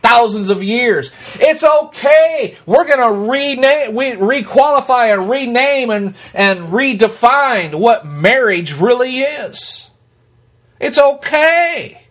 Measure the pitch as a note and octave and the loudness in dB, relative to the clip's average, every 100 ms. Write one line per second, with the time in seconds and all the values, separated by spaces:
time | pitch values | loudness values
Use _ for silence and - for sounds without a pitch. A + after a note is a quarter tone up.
0 | A3 A#3+ A3+ G#3 F#3+ F#3+ G3 A#3 B3 E3+ | 4 4 2 -2 -4 -4 -2 -2 0 -2
1 | B2+ - - - D#4 D#4 D#4+ D4+ D#4 - | -4 -16 -18 0 0 2 2 2 -2 -4
2 | C#4 D#4 D#4+ D#4+ A#3 - - A#3+ E4+ C#4 | 2 4 4 -2 -6 -10 0 0 2 2
3 | A#3+ G3+ G#3+ C#4 C#4+ B3+ C4+ D4+ B3+ A3 | 2 0 -2 -2 -2 0 2 2 -2 -4
4 | C4+ G#3+ G3 C#4 G#3 C#4 C#4+ C#4 - B3 | -4 -2 -2 -2 0 2 4 2 2 0
5 | A3+ G3+ F#3 C4+ B3 A#3+ C#4 C#4 A#3+ G#3 | 2 0 0 -4 -2 0 0 0 -2 -4
6 | G3 G3 - - G3 F#3+ E3 G3+ C4+ G#3 | -6 -10 -12 -2 0 0 -4 -2 -2 0
7 | A3 A3+ A#3 C#4 C#4 A3 E3 D3+ A3+ A3 | 0 2 2 2 0 -2 -4 0 2 2
8 | D3+ D3 F3 C4 A3+ F3 E3 C#3+ G3+ B3 | -2 -2 0 2 0 -2 -6 -2 0 2
9 | B3+ B3+ C#4 D4 F#3+ - - - - _ | 0 -2 -4 -6 -10 -8 -8 -8 -16 _
10 | _ _ _ _ _ _ _ _ C#4+ D4 | _ _ _ _ _ _ _ _ -2 2
11 | C#4 C#4 - D4+ D#4+ E4+ E4+ D#4 - - | 2 0 -4 0 2 2 -2 -4 -12 -18
12 | _ | _